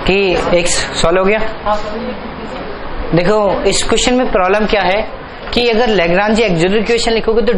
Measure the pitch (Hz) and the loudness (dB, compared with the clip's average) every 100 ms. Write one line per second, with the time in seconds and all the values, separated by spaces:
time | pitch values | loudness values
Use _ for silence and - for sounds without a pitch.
0 | - 196 190 160 - 175 175 - - - | 0 2 2 0 0 0 2 -2 -4 0
1 | 165 180 190 214 214 - 208 208 208 220 | 2 2 2 2 0 -4 -4 -2 -4 -6
2 | 247 208 226 - 220 - - - - - | -8 -8 -10 -12 -10 -10 -10 -10 -8 -6
3 | 160 170 180 214 202 160 196 190 - 226 | 0 0 2 2 2 2 0 0 0 0
4 | 254 247 220 208 185 208 208 208 180 202 | 2 2 2 2 2 2 2 2 2 0
5 | 220 - - - - 240 240 220 247 196 | -2 -8 -14 -14 -4 0 2 2 2 2
6 | 170 180 208 220 226 170 180 214 202 233 | 2 2 2 2 2 2 2 0 0 0
7 | 233 220 214 226 214 | 0 0 2 2 2